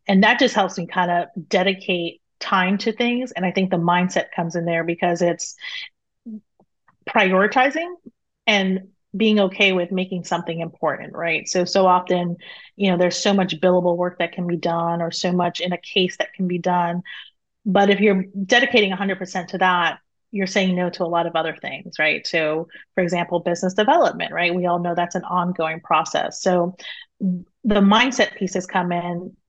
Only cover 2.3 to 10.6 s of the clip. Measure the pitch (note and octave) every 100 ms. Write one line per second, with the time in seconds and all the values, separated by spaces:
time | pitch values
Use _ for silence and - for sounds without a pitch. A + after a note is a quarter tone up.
2.3 | - - F#3+ F3+ G3 A#3 A3 A#3+ A#3+ B3+
3.3 | - F#3 F#3 F#3 F3 E3+ F3 F3+ F#3 -
4.3 | - E3 E3+ E3+ E3 E3 E3+ F3 E3+ F3
5.3 | E3+ - - - - - _ _ _ A#3+
6.3 | G#3+ _ _ _ _ _ _ - A#3 F#3+
7.3 | F#3+ G#3 B3+ C4+ D#4 F4 F4+ - _ _
8.3 | _ - G3+ F#3+ F#3 F#3+ _ _ F#3+ A3
9.3 | G#3+ F#3+ - G3 F#3 F3 F#3 F#3 F3+ -
10.3 | E3+ F3 E3